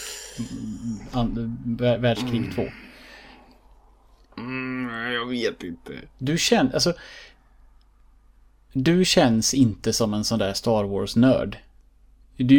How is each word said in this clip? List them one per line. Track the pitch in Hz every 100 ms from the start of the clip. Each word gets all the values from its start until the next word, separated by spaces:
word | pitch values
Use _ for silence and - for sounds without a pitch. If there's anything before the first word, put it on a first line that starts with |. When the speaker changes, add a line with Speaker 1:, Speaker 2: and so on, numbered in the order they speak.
| - - - -
Speaker 1:
mm, | 117 - 220 - 113 104 -
an-, | 127 117 117 117 120 120 117
vä-, | 123 113
Världskrig | 123 110 127 117 98 -
två. | 80 - - - - - - - - _ _ _ _ _ _ _ _ -
Speaker 2:
Mm, | 120 131 131 127 127 117 117
jag | 120 120
vet | 123 110 -
inte. | 90 85 - 71 - -
Speaker 1:
Du | 131 170
känn-, | - 226 131
alltså, | 147 175 170 - - - _ _ _ - _ _ _ _ _ _ _ _ _ _
du | 131 143 175 185
känns | - 139 113 110
inte | 135 117 98 113
som | 110 110
en | 104
sån | 107 113
där | 98
Star | 98 - 110
Wars-nörd. | 101 98 98 117 131 123 - - - - _ _ _ _ _ -
Du, | 127